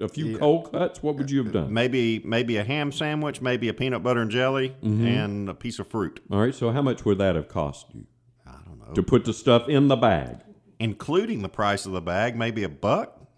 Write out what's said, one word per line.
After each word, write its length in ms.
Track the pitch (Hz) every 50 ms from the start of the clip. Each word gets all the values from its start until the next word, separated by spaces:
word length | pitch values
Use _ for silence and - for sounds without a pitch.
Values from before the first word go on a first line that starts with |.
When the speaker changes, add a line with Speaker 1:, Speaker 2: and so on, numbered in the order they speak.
Speaker 1:
A 80 | 110 98
few 180 | - 151 156 110
Speaker 2:
Yeah. 60 | 110 -
Speaker 1:
cold 340 | 151 147 160 165 160 -
cuts? 280 | - - 180 180 - -
What 120 | - 151 143
would 140 | 135 139 135
you 120 | 139 139 120
have 80 | 110
done? 200 | 113 98 76 67
Speaker 2:
Maybe, 480 | 107 117 123 131 131 127 117 113 113 104 -
maybe 320 | 98 113 117 123 117 113
a 80 | 104 101
ham 260 | 113 143 151 147 143
sandwich, 500 | 131 - 156 151 151 151 151 147 123 -
maybe 280 | 127 127 123 113 120 110
a 40 | 104
peanut 280 | - 131 131 123 104
butter 180 | 95 123 123 120
and 100 | 113 107
jelly, 420 | 110 123 131 135 135 135 131 131 - -
Speaker 1:
Mm-hmm. 240 | - 107 107 107 117
Speaker 2:
and 420 | 117 120 107 107 101 101 101 101 98
a 60 | -
piece 240 | - - 120 110 -
of 80 | 98
fruit. 320 | - - 110 92 - - - - -
Speaker 1:
All 120 | 98 101
right, 140 | 113 131 -
so 180 | - 123 117
how 100 | 117 143
much 220 | 143 131 117 - -
would 120 | 107 98 92
that 180 | 98 95 82
have 100 | 80 73 -
cost 380 | - 87 76 71 69 - - - -
you? 100 | 55 - - _ _ _ _ _ _ _
Speaker 2:
I 120 | 64 64 - -
don't 140 | 87 80 -
know. 120 | - - -
Speaker 1:
To 80 | 101
put 220 | 90 - 127 117 -
the 80 | 117
stuff 360 | 110 - - 135 120 117 - 143
in 180 | 151 135 143 139
the 80 | 135
bag? 420 | 117 123 110 92 76 65 - 58 - - - - - _ - _ -
Speaker 2:
Including 640 | 113 110 104 - - - 156 185 226 233 214 110
the 60 | 98 -
price 380 | - - 104 101 101 98 -
of 60 | 98
the 80 | 92 90
bag, 340 | 82 87 87 98 113 123 127
maybe 280 | 117 113 117 110 110 101
a 40 | 82
buck? 480 | 73 - - 104 143 208 - - - - - _ _